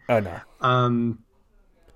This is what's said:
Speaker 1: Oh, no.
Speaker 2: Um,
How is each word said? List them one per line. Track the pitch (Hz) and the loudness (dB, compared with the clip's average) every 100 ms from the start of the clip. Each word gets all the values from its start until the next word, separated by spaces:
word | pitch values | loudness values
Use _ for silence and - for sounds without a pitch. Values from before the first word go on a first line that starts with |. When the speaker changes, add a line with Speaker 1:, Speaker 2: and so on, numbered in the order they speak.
| - | -2
Speaker 1:
Oh, | 117 | 0
no. | 98 85 - - | 0 -8 -16 -4
Speaker 2:
Um, | 127 127 123 120 117 117 _ _ _ _ _ _ _ | 0 2 2 0 -2 -4 _ _ _ _ _ _ _